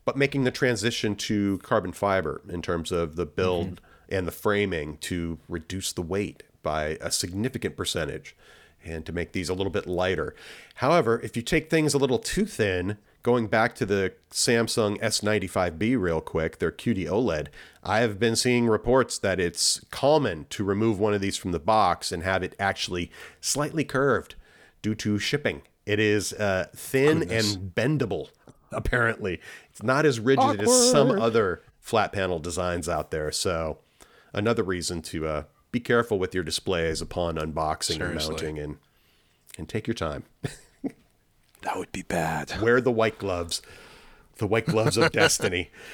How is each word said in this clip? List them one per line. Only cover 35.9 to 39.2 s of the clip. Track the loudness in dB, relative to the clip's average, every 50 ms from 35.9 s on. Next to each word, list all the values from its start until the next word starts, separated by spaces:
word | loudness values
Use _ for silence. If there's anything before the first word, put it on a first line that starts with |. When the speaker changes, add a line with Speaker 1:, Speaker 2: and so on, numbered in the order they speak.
| 2 2 2 2 0 -2
Speaker 1:
with | -2 -2 -2
your | -4
displays | -2 -2 -4 -4 -2 0 0 0 0 0 -2 -4
upon | -6 -6 -4 -2 -2 -2 -2
unboxing | -4 -4 -4 -4 -2 -2 -2 -2 -4 -4 -4 -4 -4
Speaker 2:
Seriously. | -4 -4
Speaker 1:
and | -4
mounting, | -4 -4 -4 -4 -4 -6 -6 -6 -6
and, | -8 -8 -10 -12 _ _ _ _ _ _ _ _